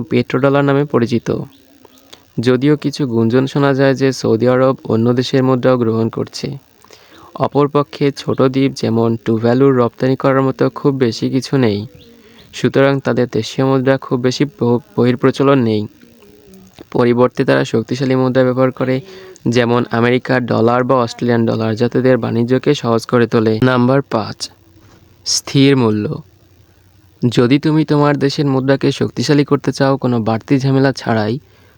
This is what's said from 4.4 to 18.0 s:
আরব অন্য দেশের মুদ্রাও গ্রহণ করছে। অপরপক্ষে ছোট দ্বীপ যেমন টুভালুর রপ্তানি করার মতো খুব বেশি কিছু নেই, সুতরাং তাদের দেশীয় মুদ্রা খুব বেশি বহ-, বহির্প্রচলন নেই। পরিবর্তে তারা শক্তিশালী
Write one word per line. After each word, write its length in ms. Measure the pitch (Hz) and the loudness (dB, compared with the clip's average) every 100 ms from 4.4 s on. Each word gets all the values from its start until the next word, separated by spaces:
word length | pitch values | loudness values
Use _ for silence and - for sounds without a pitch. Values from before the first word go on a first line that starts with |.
| 123 | 2
আরব 280 | 127 131 127 | 2 2 0
অন্য 300 | - 110 120 | -2 0 2
দেশের 300 | 123 123 135 | 0 0 0
মুদ্রাও 340 | 127 131 127 127 | 2 2 2 0
গ্রহণ 320 | 113 113 113 | 0 0 -2
করছে। 480 | 120 113 - 127 135 _ _ - - - - - - | -4 -8 -8 -10 -10 _ _ -20 -20 -20 -20 -16 -6
অপরপক্ষে 760 | 131 139 143 147 143 - 143 | -2 0 0 0 -4 -2 -4
ছোট 300 | - - 117 | -2 -4 0
দ্বীপ 300 | 131 131 135 135 | 0 0 -2 -2
যেমন 420 | 113 113 117 113 - | -2 0 0 -2 -2
টুভালুর 500 | 113 117 123 139 127 | 0 2 2 4 2
রপ্তানি 400 | 117 - 131 131 | 0 0 -2 0
করার 260 | 139 135 | 0 0
মতো 280 | 135 131 135 | 0 -2 -4
খুব 240 | - 147 135 | -2 -2 0
বেশি 340 | 120 - 131 | -2 -2 -4
কিছু 280 | 131 - 139 | -4 -2 0
নেই, 300 | 120 101 120 - - - - - - | 0 -2 -6 -14 -20 -20 -20 -20 -20
সুতরাং 460 | - 127 139 139 139 | -4 -2 2 2 0
তাদের 280 | 127 123 123 | -2 -2 -2
দেশীয় 360 | 110 107 - 135 | -2 -4 -2 0
মুদ্রা 300 | 135 127 135 | 0 0 -2
খুব 220 | - 131 | -2 -4
বেশি 260 | 127 - 147 | -2 -2 -4
বহ-, 340 | - 120 120 - - | -2 0 0 -2 0
বহির্প্রচলন 600 | 120 120 135 - 139 139 | 0 2 0 2 2 2
নেই। 280 | 113 107 104 _ - _ - - - - - - - | 2 -2 -4 _ -20 _ -20 -20 -20 -20 -20 -20 -6
পরিবর্তে 540 | - 120 120 123 - 131 | 0 2 2 2 0 0
তারা 200 | 135 135 | 0 0
শক্তিশালী 500 | 117 113 127 | -4 -4 -4